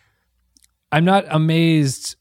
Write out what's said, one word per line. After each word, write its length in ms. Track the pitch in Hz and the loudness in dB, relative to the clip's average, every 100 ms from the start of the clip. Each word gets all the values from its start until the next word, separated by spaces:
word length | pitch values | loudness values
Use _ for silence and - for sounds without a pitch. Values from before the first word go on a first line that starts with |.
| _ _ _ _ _ _ _ _ - | _ _ _ _ _ _ _ _ -4
I'm 120 | 147 175 | 0 2
not 200 | 196 - | 2 0
amazed 880 | 156 160 160 165 160 139 - - - | -2 0 0 2 2 0 -4 -12 -16